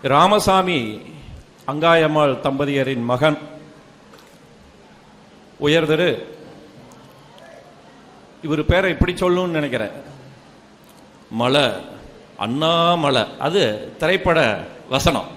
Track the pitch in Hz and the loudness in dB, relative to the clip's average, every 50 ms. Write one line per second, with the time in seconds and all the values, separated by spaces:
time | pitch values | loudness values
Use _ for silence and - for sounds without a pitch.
0 | - 131 135 147 170 196 208 208 208 196 190 190 180 185 175 139 117 107 - - | 0 2 4 6 6 6 4 4 4 4 2 2 2 2 -2 -2 -4 -4 -8 -12
1 | - - 160 147 - - - - - - - - - - 139 151 160 170 165 165 | -16 -18 -20 -20 -18 -18 -18 -20 -20 -20 -20 -14 -10 -8 -4 0 4 4 6 6
2 | 160 156 156 156 151 139 127 120 - 139 135 135 147 139 139 139 131 131 135 120 | 4 4 2 2 2 2 0 0 -2 -2 -2 0 -2 0 0 0 0 0 -2 -4
3 | 117 120 123 123 147 156 151 143 - - - - - - - - - - - - | -2 -2 0 2 2 0 0 0 -8 -18 -18 -20 -20 -20 -20 -20 -20 -20 -20 -20
4 | - - - - - - - - - - - - - - - - - - - - | -20 -20 -20 -20 -20 -20 -20 -20 -20 -20 -20 -20 -20 -20 -20 -20 -20 -20 -20 -20
5 | - - - - - - - - - - - - 143 147 151 165 160 151 160 156 | -20 -20 -20 -20 -20 -20 -20 -20 -20 -20 -10 -2 0 2 2 2 2 2 0 2
6 | 180 170 117 - - - - - - - - - - - - - - - - - | 2 0 -2 -4 -8 -14 -18 -20 -20 -20 -20 -20 -20 -20 -20 -20 -20 -20 -20 -20
7 | - - - - - - - - - - - - - - - - - - - - | -20 -20 -20 -20 -20 -20 -20 -20 -20 -20 -20 -20 -20 -20 -20 -20 -20 -20 -20 -20
8 | - - - - - - - - - 156 156 151 151 - 175 185 190 185 165 - | -20 -20 -20 -20 -20 -20 -20 -12 -6 -4 -2 0 2 2 4 4 4 2 2 2
9 | - 180 180 180 185 180 180 180 185 180 165 156 147 139 120 117 107 98 - - | 0 0 0 0 2 2 2 2 0 -2 -2 -2 -2 -2 -2 -4 -4 -4 -8 -12
10 | - - - - - - - - - - - - - - - _ - - - - | -18 -18 -20 -20 -20 -20 -20 -20 -20 -20 -20 -20 -20 -20 -20 _ -20 -20 -20 -20
11 | - - - - - - - 113 120 127 135 147 139 117 101 92 - - - - | -20 -20 -20 -20 -18 -10 -6 -2 0 2 2 2 2 0 -2 -6 -12 -16 -18 -20
12 | - - - - - - - - - 110 123 147 156 160 170 170 170 170 175 170 | -20 -20 -20 -20 -20 -20 -10 -8 -6 -4 -4 -2 0 2 2 2 2 2 2 2
13 | 151 143 131 123 104 - - - - 147 170 202 156 113 107 110 - - - - | 2 2 2 2 0 -2 -6 -6 -4 0 0 2 2 0 -2 -4 -10 -14 -8 -4
14 | 165 160 185 185 185 185 165 160 143 113 104 87 82 - - - - - 120 135 | -2 0 0 0 0 0 2 2 2 2 0 -4 -8 -12 -16 -20 -8 -4 -4 0
15 | - 175 147 107 85 - - | 0 0 0 -2 -6 -8 -16